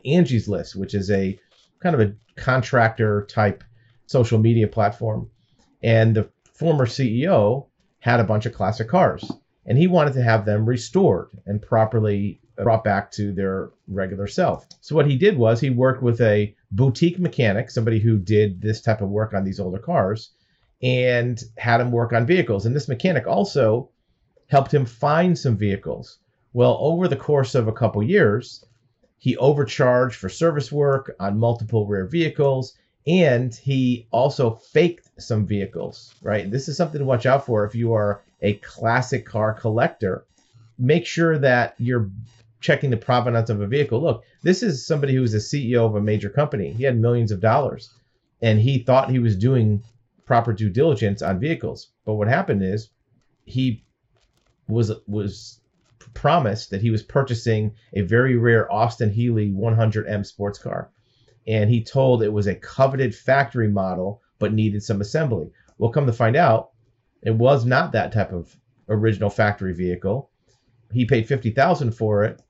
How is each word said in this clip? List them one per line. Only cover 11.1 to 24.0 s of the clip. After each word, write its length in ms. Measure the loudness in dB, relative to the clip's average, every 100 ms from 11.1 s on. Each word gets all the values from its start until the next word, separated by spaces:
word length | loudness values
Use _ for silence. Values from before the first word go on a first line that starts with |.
| 2 -4 -14 -8
and 140 | -8
properly 800 | 0 0 2 0 0 -2 -4 -8 _ -4
brought 280 | 0 0
back 260 | 0 -2 -4
to 200 | -6 -6
their 380 | -4 -4 -4 -8 _ -10
regular 400 | -8 -6 -6 -6
self. 400 | -2 -2 -2 -10 _
So 140 | -2
what 160 | 0 2
he 60 | 4
did 200 | 2 4
was 240 | 4 2
he 100 | 0
worked 340 | 2 2 2
with 160 | 0 2
a 340 | 4 2 0 -6 _
boutique 480 | 0 0 2 0 0
mechanic, 500 | -4 0 0 0 -4
somebody 300 | -4 0 2
who 180 | 2 2
did 440 | 2 2 2 0
this 200 | -6 -4
type 200 | -2 -2
of 80 | -2
work 260 | -4 -4
on 80 | -4
these 160 | -4 -6
older 200 | -6 -8
cars, 520 | -2 0 0 -2 -10 _ _ _ _ _
and 600 | -2 0 2 2 0 -4 -10 -6
had 220 | 0 0
him 100 | 2
work 220 | 0 0
on 140 | 0 2
vehicles. 380 | 2 0 -2
And 120 | -2 -4
this 100 | -4
mechanic 380 | -4 -2 -2 -2
also 640 | -2 0 0 0 0 -4 _